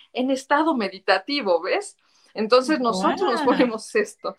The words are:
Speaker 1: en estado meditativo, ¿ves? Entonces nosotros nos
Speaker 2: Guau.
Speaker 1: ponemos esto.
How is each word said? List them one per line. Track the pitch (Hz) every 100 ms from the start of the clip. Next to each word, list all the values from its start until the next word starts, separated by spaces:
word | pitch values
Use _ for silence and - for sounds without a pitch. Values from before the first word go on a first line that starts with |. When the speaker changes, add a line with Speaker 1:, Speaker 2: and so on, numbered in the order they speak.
| _
Speaker 1:
en | - 254
estado | 262 - 285 320 262
meditativo, | 196 185 - 190 - 285 208 170
¿ves? | 180 339 403 - _ _ _
Entonces | - 214 247 254 302
nosotros | 240 190 302 -
nos | 370 233 262
Speaker 2:
Guau. |
Speaker 1:
ponemos | - 240 220 - 220
esto. | 208 - -